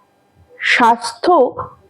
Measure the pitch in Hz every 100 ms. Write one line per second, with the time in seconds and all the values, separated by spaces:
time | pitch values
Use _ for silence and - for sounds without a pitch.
0 | _ _ _ _ _ - - - 226 240
1 | - - - 349 247 - - _